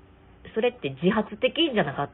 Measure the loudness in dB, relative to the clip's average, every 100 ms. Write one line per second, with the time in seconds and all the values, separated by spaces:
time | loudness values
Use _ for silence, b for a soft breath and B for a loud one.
0 | -20 -20 -20 -20 -10 -2 0 -2 -8 0
1 | 2 2 -2 -2 -2 2 0 2 0 -2
2 | -6